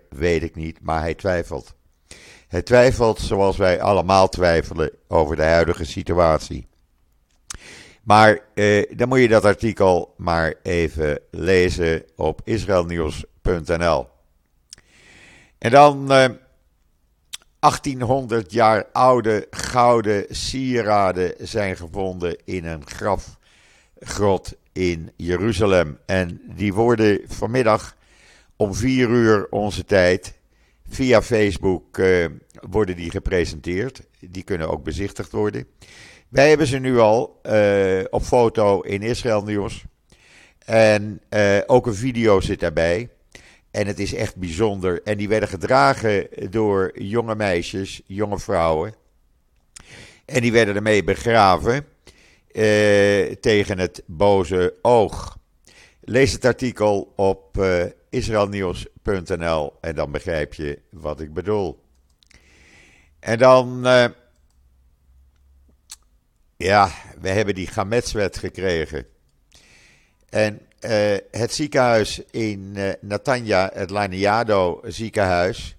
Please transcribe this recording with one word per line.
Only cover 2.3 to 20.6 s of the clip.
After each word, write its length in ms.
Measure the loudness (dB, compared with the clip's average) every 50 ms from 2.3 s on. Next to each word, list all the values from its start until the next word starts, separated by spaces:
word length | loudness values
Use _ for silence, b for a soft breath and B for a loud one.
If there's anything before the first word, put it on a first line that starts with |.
| B B B
Hij 140 | B -6 -6
twijfelt 580 | 0 4 4 6 6 4 4 2 0 0 0 -2
zoals 380 | -4 -4 -2 0 0 0 0
wij 240 | 0 0 0 0 2
allemaal 480 | 0 2 2 2 2 4 4 4 4 2
twijfelen 640 | 2 0 0 2 2 0 -2 -4 -4 -4 -4 -6 -6 _ _
over 280 | -2 0 0 0 0 0
de 80 | 0 0
huidige 420 | 2 2 2 2 0 -2 -4 -8
situatie. 800 | -10 -10 -10 -8 -2 0 2 2 2 2 0 -2 -8 -12 -14 -14 -18 _ _ _ _ _ _ _ _ _ _ _ _ _ _ _ -20 B B B B B B B B B B _
Maar, 360 | 4 6 8 8 8 6 4 -2 _ _
eh, 440 | 0 2 4 4 2 2 -2 -2
dan 100 | -4 -2
moet 120 | 2 4 4
je 80 | 6
dat 180 | 6 6 6 6
artikel 680 | 4 2 2 -2 -4 0 2 4 4 4 2 0 -6 _
maar 360 | -8 -4 -2 0 0 0 -2 -4 -6 -6
even 560 | -4 -2 0 -2 -2 -2 -4 -4 -2 -4 -6 -8 _
lezen 720 | -12 -6 0 2 4 4 4 2 0 0 0 0 -2 -2 -6 _ _
op 260 | -4 -4 -4 -4 -6 -6
Israelnieuws 800 | -6 -6 -4 -2 0 0 0 0 -2 -4 -4 -4 -6 -6 -10 -14 -16 _ _
punt 260 | -4 -4 -2 -2 -2
N 160 | -4 -2 0 0
L. 260 | 0 0 0 -2 -8 _ _ _ _ _ _ _ _ _ _ _ _ -20 b b b b b b b b b b b b b b b b
En 140 | b 0 6
dan, 400 | 8 8 8 8 6 2 0 2
eh, 180 | 4 4 4 4 0 -6 _ _ _ _ _ _ _ _ _ _ _ _ _ _ _ _ _ _ -20 -20 _ _ _ _
achttienhonderd 920 | 0 0 0 0 -4 -8 -6 -4 -2 -2 -2 -2 -2 -2 -4 -4 -4 -2
jaar 340 | 0 2 4 4 4 2 -2 -4
oude 560 | 0 2 4 4 4 4 2 2 0 0 -2 -6
gouden 760 | -10 -12 -10 -2 0 2 4 4 4 2 2 0 -2 -2 -4 -6
sieraden 1040 | -10 -8 -8 -8 -6 -6